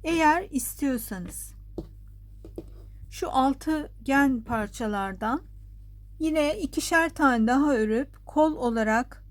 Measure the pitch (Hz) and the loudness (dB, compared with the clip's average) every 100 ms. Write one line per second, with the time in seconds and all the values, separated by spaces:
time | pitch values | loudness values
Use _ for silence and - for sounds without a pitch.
0 | 311 330 302 330 392 269 - - 277 247 | 0 4 6 4 0 -4 -4 -2 -2 -2
1 | - 190 180 - - - - - - - | -4 -8 -8 -10 -14 -16 -14 -14 -14 -18
2 | - - - - - - - - - - | -20 -20 -20 -18 -14 -14 -14 -18 -18 -18
3 | - - 370 262 262 269 - 311 294 - | -16 -8 -2 2 2 0 -2 -2 -4 -10
4 | - 269 277 247 220 233 208 - 220 202 | 2 4 4 2 -2 -4 -4 -4 -2 -2
5 | 196 185 220 285 - - - - - - | -4 -4 -2 -2 -6 -18 -18 -18 -18 -18
6 | - - 320 311 294 415 294 - - 330 | -18 -4 0 2 0 0 -4 -4 2 2
7 | 330 - 285 233 220 262 294 254 214 226 | 2 4 4 6 4 4 6 4 4 2
8 | 285 - - 302 311 311 240 226 220 220 | -2 -8 -4 4 4 4 0 2 2 2
9 | 247 - - | 0 -10 -20